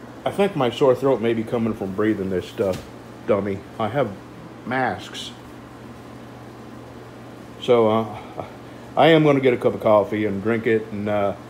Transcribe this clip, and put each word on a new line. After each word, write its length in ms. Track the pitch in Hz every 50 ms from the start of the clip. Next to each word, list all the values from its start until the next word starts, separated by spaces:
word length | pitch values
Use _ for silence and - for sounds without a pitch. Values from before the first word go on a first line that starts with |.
| - - - - -
I 60 | 131
think 260 | - - 202 190 -
my 140 | 147 127 120
sore 240 | 113 - 147 131 123
throat 280 | - 135 139 131 104
may 120 | 110 117 117
be 100 | 110 110
coming 300 | 113 127 117 113 113 107
from 220 | - 101 95 95
breathing 340 | 101 107 110 107 98 92 95
this 160 | 95 90 -
stuff, 400 | - - - 104 95 90 - - - - - - - - - -
dummy. 320 | - 107 98 98 101 98 92 - - - -
I 80 | 113
have 240 | 104 117 143 127 104 95 - - - - - - - - - -
masks. 640 | - 127 131 127 110 90 90 - - - - - - - - - - - - - - - - - - - - - - - - - - - - - - - - - - - - - - - - - - - - - - - - - - - -
So, 300 | - - 123 117 113 107
uh, 340 | 107 113 113 110 - - - - - - - - - - - - - - - - -
I 120 | - 139
am 160 | 160 165 156 151
gonna 160 | 147 135 135
get 140 | 131 127 120
a 40 |
cup 160 | 120 - 120 101
of 80 | 98
coffee 440 | - 113 107 104 98 - 110 107 107
and 180 | 104 98 98 98
drink 240 | 110 117 110 113
it 180 | 120 110 107 107 -
and, 180 | 104 101 104 107
uh, 240 | 104 104 101 98 95 - -